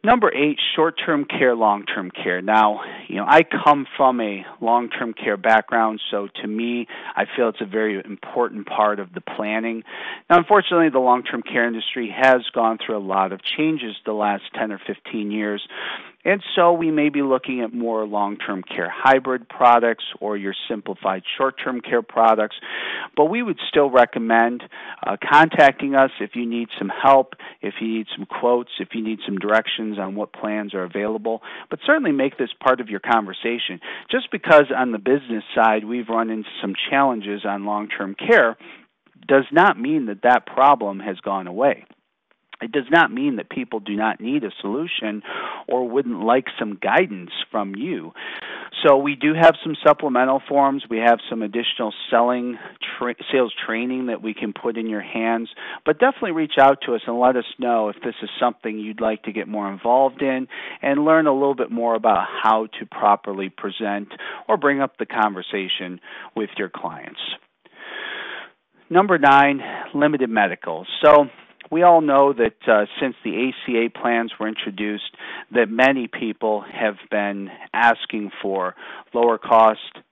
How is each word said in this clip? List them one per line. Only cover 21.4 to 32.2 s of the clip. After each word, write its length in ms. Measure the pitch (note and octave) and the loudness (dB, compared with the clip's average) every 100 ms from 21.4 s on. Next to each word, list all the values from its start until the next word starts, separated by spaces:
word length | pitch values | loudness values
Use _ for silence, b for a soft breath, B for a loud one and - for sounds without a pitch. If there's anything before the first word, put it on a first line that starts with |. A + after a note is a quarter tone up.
| C3+ - - B2 | -4 -2 -8 -8
care 200 | - B2 | -2 -2
products, 540 | A2+ A#2+ A2+ A2 G#2+ - B B B B B - | 0 4 4 4 0 -6 B B B B B 0
but 100 | D3+ | 2
we 180 | A3 | 2
would 160 | A#3+ F3 - | -4 -6 -2
still 200 | D3+ C#3 | 2 4
recommend, 720 | B2+ A#2 - A2+ A2+ A#2 A#2+ - B B B - | 6 4 2 2 4 4 0 -12 B B B -6
uh, 120 | A#2+ - | -6 4
contacting 640 | D3 D#3+ D#3+ C#3+ C3+ C#3 C#3 | 6 6 6 4 4 0 2
us 160 | C3 - | 2 0
if 160 | G#2+ A#2+ | -10 -6
you 100 | A#2 | -4
need 220 | A#2 A#2 - | -4 -6 -6
some 120 | G2+ | -8
help, 440 | - C3+ C#3 C3 - B B | 0 6 6 4 -8 B B
if 140 | G#2 - | -10 -6
you 60 | A2+ | -6
need 200 | A2+ G#2+ - | -4 -6 -12
some 100 | G2 | -10
quotes, 460 | - A#2+ A#2+ A#2+ - | -2 0 0 -2 -10
if 100 | F#2+ | -8
you 100 | A2+ | -6
need 160 | A2 A2 - | -6 -6 -6
some 120 | G2 | -6
directions 600 | G2+ A2 A2 - A2 G2+ | 2 2 2 -6 -6 -6
on 180 | F#2+ G2 | -6 -6
what 160 | G#2 | -8
plans 440 | - G#2+ G#2+ G#2 G2 | -8 -6 -6 -6 -8
are 80 | |
available, 580 | F2+ G2+ G#2 A2 A2 A2+ B B B | -6 -4 -4 -4 -6 -6 B B B
but 100 | D#3+ - | -8 0
certainly 260 | D#4 A#3+ | 0 2
make 260 | C#3 | 0